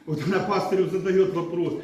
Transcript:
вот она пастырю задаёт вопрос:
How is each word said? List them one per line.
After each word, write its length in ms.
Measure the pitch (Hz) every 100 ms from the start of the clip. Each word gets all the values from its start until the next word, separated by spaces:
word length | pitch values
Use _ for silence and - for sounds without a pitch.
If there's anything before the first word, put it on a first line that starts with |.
| -
вот 160 | 151 147
она 120 | 185
пастырю 500 | 208 196 - 190 175
задаёт 460 | 185 185 190 185
вопрос: 400 | 165 165 175 160 147